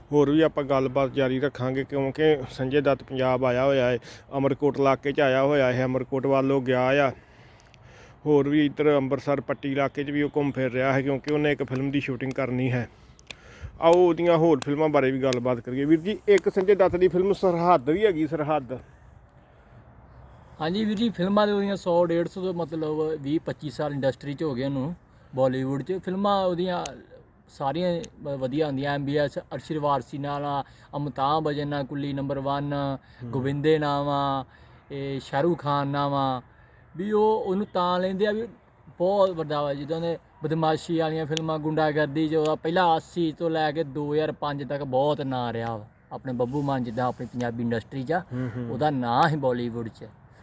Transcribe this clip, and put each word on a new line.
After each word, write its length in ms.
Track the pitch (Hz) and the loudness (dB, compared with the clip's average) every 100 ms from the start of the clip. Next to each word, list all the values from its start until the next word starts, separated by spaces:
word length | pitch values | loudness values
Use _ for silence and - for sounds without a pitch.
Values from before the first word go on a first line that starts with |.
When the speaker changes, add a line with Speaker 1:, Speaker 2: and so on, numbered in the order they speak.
| - | 0
Speaker 1:
ਹੋਰ 180 | 147 139 | 2 4
ਵੀ 100 | 156 | 4
ਆਪਾਂ 240 | 156 151 | 4 2
ਗੱਲਬਾਤ 460 | 135 135 135 139 135 | 0 0 2 0 0
ਜਾਰੀ 300 | 127 131 131 | 0 0 0
ਰੱਖਾਂਗੇ, 440 | 139 - 127 131 | -2 -2 -4 -2
ਕਿਉਂਕਿ 540 | 131 139 135 127 156 143 131 | -4 -4 -2 2 4 4 0
ਸੰਜੇ 300 | - 131 147 | -6 0 2
ਦੱਤ 220 | 139 131 | 2 0
ਪੰਜਾਬ 420 | - 131 127 127 | -2 -2 0 2
ਆਇਆ 200 | 131 123 | 2 2
ਹੋਇਆ 280 | 135 139 123 | 2 4 2
ਏ, 60 | 120 - - - 139 | 0 -6 -20 -8 0
ਅਮਰਕੋਟ 420 | 139 143 143 127 | 0 2 0 2
ਇਲਾਕੇ 340 | 139 131 143 | 2 2 0
'ਚ 80 | 147 | 2
ਆਇਆ 220 | 139 131 | 4 4
ਹੋਇਆ 300 | 139 147 127 | 4 4 2
ਹੈ, 120 | 127 | 2
ਅਮਰਕੋਟ 420 | 127 127 127 135 135 | 0 -2 -2 -2 2
ਵੱਲੋਂ 360 | 135 135 139 | 2 2 0
ਗਿਆ 440 | 127 127 127 143 135 | 2 2 2 2 2
ਆ। 60 | - - - - - - - - - - - 147 | -2 -14 -20 -20 -20 -20 -20 -20 -20 -20 -6 2
ਹੋਰ 220 | 147 139 | 2 4
ਵੀ 180 | 151 147 | 2 2
ਇੱਧਰ 300 | 143 147 143 | 2 2 2
ਅੰਮ੍ਰਿਤਸਰ 440 | 131 135 143 139 | 2 -2 -2 -2
ਪੱਟੀ 320 | 139 139 143 | -2 -6 -4
ਇਲਾਕੇ 320 | 135 135 147 | -2 -2 -2
'ਚ 60 | 143 | -4
ਵੀ 120 | 147 | -2
ਉਹ 80 | 147 151 | 0 0
ਘੁੰਮ 140 | 143 | -2
ਫਿਰ 220 | 135 127 | 0 -2
ਰਿਹਾ 200 | 123 135 | 0 2
ਹੈ, 100 | 135 | 2
ਕਿਉਂਕਿ 320 | 135 131 147 | 0 -2 0
ਉਹਨੇ 180 | 151 151 | 0 2
ਇੱਕ 120 | 143 | 0
ਫਿਲਮ 260 | 127 131 139 | -2 -4 -2
ਦੀ 100 | 143 | -2
ਸ਼ੂਟਿੰਗ 320 | 135 123 131 | -2 -4 -6
ਕਰਨੀ 400 | 139 127 127 131 | -4 -2 0 0
ਹੈ। 160 | 123 110 - - - - - - - - - | 0 -4 -10 -20 -20 -20 -20 -20 -16 -16 2
ਆਓ 120 | 165 | 6
ਉਹਦੀਆਂ 440 | 175 180 165 170 165 | 6 6 4 4 6
ਹੋਰ 240 | 165 139 | 6 4
ਫਿਲਮਾਂ 280 | 147 143 156 | 2 0 2
ਬਾਰੇ 220 | 147 131 | 4 2
ਵੀ 120 | 135 | 2
ਗੱਲਬਾਤ 380 | 131 123 127 117 | 0 2 0 -2
ਕਰੀਏ। 240 | 123 131 | -4 -2
ਵੀਰ 160 | 143 160 | 2 2
ਜੀ, 180 | 175 196 - | 2 -2 4
ਇੱਕ 200 | 190 196 | 4 4
ਸੰਜੇ 260 | 196 190 | 2 4
ਦੱਤ 220 | 196 180 175 | 4 4 4
ਦੀ 120 | 180 | 2
ਫਿਲਮ 240 | 180 196 | 4 0
ਸਰਹੱਦ 580 | 185 190 170 175 170 127 | 2 2 2 4 4 4
ਵੀ 160 | 180 214 | 2 2
ਹੈਗੀ, 200 | 156 151 | 2 -2
ਸਰਹੱਦ। 520 | 156 147 151 120 123 - - - - - - - - - - - - - - - - - - | -2 0 -2 -2 -10 -14 -20 -20 -20 -20 -20 -20 -20 -20 -20 -20 -20 -20 -20 -20 -20 -18 -6
Speaker 2:
ਹਾਂਜੀ 240 | 156 202 | -4 -2
ਵੀਰ 120 | 214 208 | -2 0
ਜੀ, 120 | 233 | 0
ਫਿਲਮਾਂ 380 | 175 185 202 208 | 0 2 4 4
ਦੇ 60 | |
ਉਹਦੀਆਂ 240 | 202 202 196 | 2 0 -2
ਸੌ 280 | 185 170 | 0 2
ਡੇਢ 240 | 175 170 170 | 4 2 0
ਸੌ 140 | 196 | -4
ਤੋਂ 120 | 185 | -6
ਮਤਲਬ 600 | 170 156 160 156 151 156 156 | -4 -4 -4 -4 -2 -2 -4
ਵੀਹ 200 | 139 160 | -2 -2
ਪੱਚੀ 300 | - - 147 | -2 -8 -8
ਸਾਲ 220 | - 147 | -6 -4
ਇੰਡਸਟਰੀ 420 | 143 135 - 143 | -2 -2 -2 -6
'ਚ 80 | 139 | -6
ਹੋ 120 | 160 | -4
ਗਏ 100 | 123 | -2
ਉਹਨੂੰ, 300 | 139 139 143 175 _ - - | -4 -2 -4 -8 _ -20 -8
ਬਾਲੀਵੁੱਡ 480 | 127 131 131 131 139 | 0 0 0 -2 -4
'ਚ। 180 | - 185 | -4 -6
ਫਿਲਮਾਂ 420 | 185 190 202 196 185 | -4 -2 0 2 0
ਉਹਦੀਆਂ 400 | 170 185 175 160 123 - - - _ _ | 0 -2 -2 -4 -8 -18 -20 -20 _ _
ਸਾਰੀਆਂ 520 | - 139 156 180 170 - - | -6 -4 -2 -2 -2 -6 -12
ਵ-, 140 | 147 139 | -10 -6
ਵਧੀਆ 300 | 131 143 151 | -4 -2 -2
ਹੁੰਦੀਆਂ, 280 | 135 143 | -2 -2
ਐਮ 100 | 143 | -4
ਬੀ 120 | 139 147 | -2 -2
ਐਸ, 220 | 143 - | -2 -4
ਅਰਸ਼ਦ 380 | - 143 - 156 | -10 -10 -8 -2
ਵਾਰਸੀ 420 | 143 139 120 143 | 0 0 -2 -8
ਨਾਲ 260 | 143 143 | -6 -4
ਆ, 200 | 143 139 - - - 147 | -4 -4 -6 -14 -12 -8
ਅਮਿਤਾਭ 460 | 147 139 135 160 | -6 -2 0 0
ਬਚਨ 260 | 156 147 147 | 0 -4 -4
ਨਾਲ 160 | 143 | -4
ਕੁੱਲੀ 280 | 135 143 143 | -6 -6 -6
ਨੰਬਰ 260 | 139 139 139 | -4 -4 -4
ਵਨ, 340 | 139 143 143 | -2 -2 -2
Speaker 1:
ਹੂੰ। 580 | 143 139 131 - - 120 | -4 -4 -6 -10 -16 -8
Speaker 2:
ਗੋਵਿੰਦੇ 480 | 131 135 143 156 156 | -4 -2 0 2 2
ਨਾਮ 300 | 147 143 143 | 2 0 0
ਆ, 360 | 143 139 135 127 - - - - | 0 0 -2 -6 -14 -20 -20 -14
ਇਹ 300 | 139 139 135 | -10 -8 -8
ਸ਼ਾਹਰੁਖ 420 | - 185 175 160 | -4 0 0 0
ਖਾਨ 260 | 143 143 139 | 0 -2 0
ਨਾਮ 260 | 143 143 | -2 0
ਆ। 280 | 139 135 127 - - - - - 156 | 0 -2 -4 -8 -20 -20 -20 -16 -10
ਵੀ 160 | 208 | -2
ਉਹ 300 | 214 220 220 196 | 2 2 2 0
ਉਹਨੂੰ 200 | 190 208 | -2 -2
ਤਾਂ 260 | 185 180 180 | -2 0 0
ਲੈਂਦੇ 260 | 185 190 208 | -2 0 -2
ਆ 60 | |
ਵੀ 160 | 214 226 - _ _ - - | -2 -6 -12 _ _ -14 -2
ਬਹੁਤ 320 | 180 202 190 | 0 4 2
ਵੱਡਾ 320 | 160 156 147 | 2 -4 -2
ਵਾ, 120 | 147 | -2
ਜਿੱਦਾਂ 220 | 143 143 165 | -4 -6 -4
ਉਹਨੇ 220 | 170 160 - - | -4 -6 -10 -8
ਬਦਮਾਸ਼ੀ 540 | 156 160 156 156 - 165 | -4 0 2 0 0 -2
ਵਾਲੀਆਂ 280 | 160 160 147 | 0 -2 -4
ਫਿਲਮਾਂ, 320 | 156 160 156 | -4 -4 -4
ਗੁੰਡਾਗਰਦੀ 720 | 156 156 156 151 147 147 156 | -2 0 2 2 0 0 0
'ਚ 60 | |
ਉਹਦਾ 200 | 160 151 | 2 0
ਪਹਿਲਾਂ 420 | 156 160 175 175 165 | 0 0 2 4 2
ਅੱਸੀ 360 | - 175 160 | -2 -2 -2
ਤੋਂ 180 | - 170 | -2 -2
ਲੈ 220 | 160 151 | 0 0
ਕੇ 120 | 147 | -2
ਦੋ 300 | 147 139 147 | -4 -4 -2
ਹਜ਼ਾਰ 180 | 151 151 | -2 -2
ਪੰਜ 360 | - 147 143 131 | -2 -6 -6 -6
ਤੱਕ 140 | 143 | -6
ਬਹੁਤ 380 | 143 127 147 147 | -2 2 2 0
ਨਾਂ 320 | 135 127 120 | -2 -4 -4
ਰਿਹਾ 240 | 113 117 110 | -4 -6 -8
ਵਾ। 100 | 104 _ - | -12 _ -16
ਆਪਣੇ 200 | - 135 | -12 -6
ਬੱਬੂ 300 | 123 123 147 | -2 -2 -2
ਮਾਨ 220 | 143 135 | -2 -2
ਜਿੱਦਾਂ 220 | 120 113 123 | -2 -2 -2
ਆਪਣੀ 200 | 123 120 | -4 -8
ਪੰਜਾਬੀ 360 | 123 120 117 | -6 -4 -2
ਇੰਡਸਟਰੀ 420 | 120 120 - 135 | -2 -4 -6 -8
'ਚ 80 | 127 | -4
ਆ, 80 | 175 | -4
Speaker 1:
ਹੂੰ, 300 | - 127 127 120 | -4 -6 -6 -6
ਹੂੰ। 160 | 117 | -6
Speaker 2:
ਉਹਦਾ 180 | 117 151 | -2 0
ਨਾਂ 380 | 135 120 127 160 | 0 2 4 4
ਹੀ 80 | 151 | 2
ਬਾਲੀਵੁੱਡ 520 | 131 123 120 117 110 | 0 0 -4 -6 -10
'ਚ 160 | - 107 - - - | -12 -20 -20 -20 -16